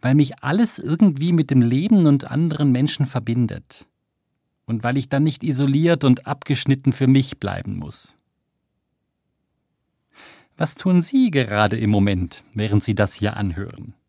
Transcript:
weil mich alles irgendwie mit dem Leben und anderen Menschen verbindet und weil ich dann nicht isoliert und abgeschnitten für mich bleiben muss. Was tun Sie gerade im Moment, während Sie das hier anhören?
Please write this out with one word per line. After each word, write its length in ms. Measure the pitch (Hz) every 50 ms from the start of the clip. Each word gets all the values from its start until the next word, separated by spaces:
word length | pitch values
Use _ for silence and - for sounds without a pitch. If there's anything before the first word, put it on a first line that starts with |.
weil 140 | - 123 135
mich 280 | 151 147 135 - _ -
alles 360 | 131 151 202 240 220 - -
irgendwie 540 | - 127 156 170 220 196 151 135 147 175 175
mit 180 | 165 156 -
dem 100 | 143 131
Leben 460 | 120 120 123 131 165 214 226 202 170
und 180 | 151 143 139 -
anderen 480 | - 127 143 165 170 151 - 151 139 123
Menschen 320 | 123 131 147 - - 143
verbindet 840 | 131 - 127 110 - 117 123 120 110 90 - - _ - - - _ _ _ _ _ _ _ _ _ _ _ _ _ _ _ _
und 180 | - 117 110 110
weil 120 | 120 131
ich 140 | 139 131 -
dann 120 | - 139 151
nicht 220 | 156 147 - -
isoliert 580 | 165 139 127 143 135 139 147 160 170 170 147 -
und 240 | 139 127 120 -
abgeschnitten 680 | - 143 - - - 147 - - - 135 131 135 139 123
für 140 | - 135
mich 320 | 127 135 135 131 - - _
bleiben 380 | - 98 92 - - - 98
muss. 380 | 90 78 73 - - - - _ _ _ _ _ _ _ _ _ _ _ _ _ _ _ _ _ _ _ _ _ _ _ _ _ _ _ _ _ _ _ _ _ _ _ _ _ _ _ _ _ - - - - _ _ _ _
Was 180 | _ 160 156 -
tun 260 | - - 190 185 175
Sie 300 | 165 - - 269 262 233
gerade 480 | 156 139 127 107 104 104 107 104 101 117
im 120 | 113 104
Moment, 540 | 104 101 98 101 98 92 90 85 - - _ _ _
während 280 | 110 107 110 101 107 -
Sie 120 | - 107
das 200 | 107 104 98 -
hier 220 | - 107 104 -
anhören? 580 | 104 104 98 80 82 98 - - 92 - - 107 _ _